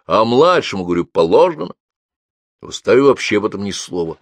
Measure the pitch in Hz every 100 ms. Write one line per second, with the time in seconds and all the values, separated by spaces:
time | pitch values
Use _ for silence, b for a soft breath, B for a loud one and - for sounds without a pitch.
0 | - 92 113 120 165 175 - 101 87 87
1 | 85 - 82 113 180 156 87 - _ _
2 | _ _ _ _ _ _ - - - 117
3 | 139 123 - 165 101 98 101 90 - 90
4 | 82 78